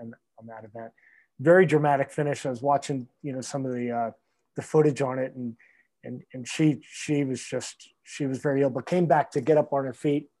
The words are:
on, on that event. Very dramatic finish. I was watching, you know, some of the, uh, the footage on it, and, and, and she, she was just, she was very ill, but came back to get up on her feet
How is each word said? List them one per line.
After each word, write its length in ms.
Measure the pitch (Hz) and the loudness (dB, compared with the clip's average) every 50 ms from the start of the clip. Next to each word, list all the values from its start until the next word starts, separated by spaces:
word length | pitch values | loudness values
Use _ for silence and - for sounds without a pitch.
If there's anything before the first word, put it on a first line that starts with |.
on, 140 | 117 113 117 _ _ _ _ - | -16 -16 -16 _ _ _ _ -20
on 80 | 113 | -20
that 180 | 117 113 110 110 | -18 -18 -18 -18
event. 280 | 104 110 113 113 113 _ _ _ _ _ _ _ _ _ - | -16 -16 -14 -16 -16 _ _ _ _ _ _ _ _ _ 0
Very 260 | 131 160 175 185 190 | 4 6 8 8 8
dramatic 440 | 139 151 151 151 147 143 135 135 - | 6 4 4 4 4 2 2 0 -2
finish. 360 | - 156 147 143 131 - - | -2 -4 -2 -2 -2 -4 -4
I 40 | 135 | -6
was 120 | 127 117 | -6 -2
watching, 460 | 135 143 143 139 - - 139 131 120 - _ _ | 0 0 0 0 0 -4 -6 -6 -6 -12 _ _
you 100 | - 143 | -12 -8
know, 80 | 127 131 | -8 -8
some 260 | 120 - - 135 131 | -8 -8 -6 -6 -6
of 60 | 131 123 | -4 -4
the, 160 | 120 120 120 | -4 -4 -4
uh, 200 | 117 117 117 110 - _ _ _ _ _ _ _ - | -2 -4 -4 -6 -8 _ _ _ _ _ _ _ -12
the 60 | 139 | -10
footage 400 | 120 - - 156 151 151 127 - | -8 0 2 4 4 4 2 0
on 160 | 139 127 131 131 | -2 -2 -2 -4
it, 160 | 131 131 - | -6 -6 -6
and, 220 | 127 123 117 113 _ _ _ _ _ _ _ _ _ - | -8 -10 -10 -10 _ _ _ _ _ _ _ _ _ -14
and, 180 | 120 123 139 - _ | -14 -14 -14 -14 _
and 140 | - 131 120 - | -14 -14 -12 -10
she, 320 | - - 156 156 135 - - | -2 2 2 2 2 0 -8
she 400 | - - - - 151 147 143 139 | -18 -16 -12 -4 -2 -2 0 0
was 180 | 131 127 117 - | -2 -4 -6 -8
just, 500 | - 131 123 - - - _ - _ _ _ _ | -8 -8 -8 -8 -10 -16 _ -20 _ _ _ _
she 220 | - - - 147 | -18 -8 -6 -4
was 120 | 131 131 117 | -4 -4 -2
very 220 | - 147 135 139 | -2 0 2 2
ill, 80 | 143 131 | 2 0
but 160 | 120 131 - | 0 -4 -4
came 200 | - 175 180 175 | 0 0 2 4
back 240 | 156 170 143 143 - | 4 4 2 2 0
to 80 | - 143 | -4 -2
get 180 | 117 160 156 151 | 2 4 4 4
up 140 | 143 - | 4 2
on 120 | 143 139 135 | -2 -2 -2
her 100 | 131 120 | -4 -8
feet 360 | - - 147 143 147 147 _ _ - | -4 -2 0 0 0 -2 _ _ -16